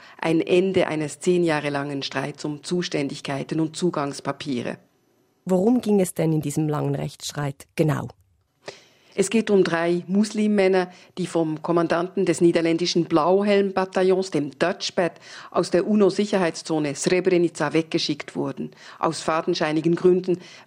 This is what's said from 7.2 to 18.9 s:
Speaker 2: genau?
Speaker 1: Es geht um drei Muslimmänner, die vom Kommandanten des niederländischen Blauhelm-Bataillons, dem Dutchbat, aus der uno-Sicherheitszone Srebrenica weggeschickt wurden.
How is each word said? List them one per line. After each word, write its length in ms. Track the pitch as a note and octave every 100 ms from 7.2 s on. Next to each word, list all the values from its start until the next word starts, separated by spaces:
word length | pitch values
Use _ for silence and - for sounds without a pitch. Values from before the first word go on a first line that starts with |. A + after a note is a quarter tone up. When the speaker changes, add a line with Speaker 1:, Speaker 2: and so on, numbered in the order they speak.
| - D3 C#3+ C#3 - -
Speaker 2:
genau? 320 | D#3 C3+ A#2+ - _ _ _ _ - - _ _ _ -
Speaker 1:
Es 140 | F#3+
geht 180 | A3+ G#3+
um 140 | G3+
drei 400 | E3 E3 E3+ F3 D#3
Muslimmänner, 840 | G3 G#3+ G#3+ G#3+ G3+ F#3+ F#3+ F3+ - - -
die 100 | F3
vom 340 | E3+ D#3+ D#3
Kommandanten 600 | - E3+ E3 E3+ F3+ G3 F#3
des 140 | E3
niederländischen 640 | E3+ E3+ E3 E3 F3 F3
Blauhelm-Bataillons, 1300 | E3 E3 D3+ F#3+ G#3 G3+ G3 F#3+ F#3+ F#3+ F#3 F#3 F#3+
dem 260 | D3+ C#3+ -
Dutchbat, 640 | E3 G3+ - - E3+ - - - -
aus 180 | - F3
der 160 | F3+ -
uno-Sicherheitszone 1080 | G#3 F#3+ F#3 G#3 G3 E3+ D#3+ - D#3+ D3 C#3
Srebrenica 760 | - F3+ F#3 F3+ E3+ - D3
weggeschickt 640 | D3+ D#3+ E3+ - D3 -
wurden. 380 | - C#3 C3+ D3+ - -